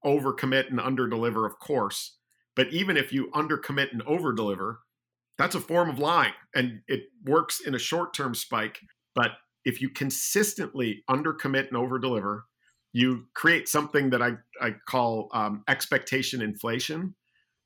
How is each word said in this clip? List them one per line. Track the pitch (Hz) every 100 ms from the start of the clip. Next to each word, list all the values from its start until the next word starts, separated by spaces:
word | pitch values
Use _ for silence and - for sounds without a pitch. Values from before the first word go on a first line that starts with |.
overcommit | 143 143 135 - 135 135 131
and | 123
underdeliver, | 127 131 120 113 120 110 107
of | -
course. | - 135 98 - - - _ _ _ -
But | 135
even | 165 190 156
if | 139
you | 139 -
undercommit | 147 156 147 - 139 143
and | 117
overdeliver, | 120 170 160 110 104 90 98 113 _ _ _ _ _ -
that's | 170 185
a |
form | - 170 170
of | 131
lying. | 147 170 117 - _
And | 139 127 107 -
it | 131 - _
works | 131 160 160 -
in | 147
a | 123
short-term | - 165 175 - 131 113
spike. | - 113 107 - - _ _ 127
But | 117 - _ _
if | 131 -
you | 131
consistently | - 139 - - 202 208 - 147 135 117 104 -
undercommit | 135 156 151 147 135 135
and | 120
overdeliver, | 127 127 127 113 98 107 - _ _ _ _ 120
you | 127 123 -
create | - 160 170 -
something | 151 147 143 135
that | 123
I, | 120 113 _ -
I | 120 107 -
call, | 131 120 110 -
um, | 117 107 104 -
expectation | 135 - 135 - 135 127 131
inflation, | 107 104 117 120 - 160 185 - _ _ _ _